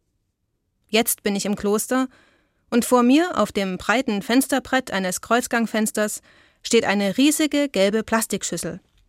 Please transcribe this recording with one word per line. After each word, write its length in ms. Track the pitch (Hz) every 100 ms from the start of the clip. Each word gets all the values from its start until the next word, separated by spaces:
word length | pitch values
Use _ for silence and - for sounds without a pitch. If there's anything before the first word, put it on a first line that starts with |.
| _ _ _ _ _ _ _ _ _
Jetzt 340 | 214 233 -
bin 140 | 208 202
ich 100 | 190
im 100 | 208
Kloster 520 | 202 214 - 254 262 _ _ _ _ _ _
und 120 | 247
vor 200 | 220 247
mir 340 | 240 277 359 -
auf 140 | 160
dem 260 | - 190 185
breiten 460 | - 220 269 202
Fensterbrett 680 | - 247 262 269 254 262 254
eines 320 | 196 185 185
Kreuzgangfensters 1000 | - 233 247 233 226 220 220 - 214 - - _ _ _
steht 220 | - 233
eine 320 | - 202 202 185
riesige 540 | 277 294 311 285 285
gelbe 340 | 196 196 220
Plastikschüssel 800 | 214 226 220 196 - 175 135 165 - _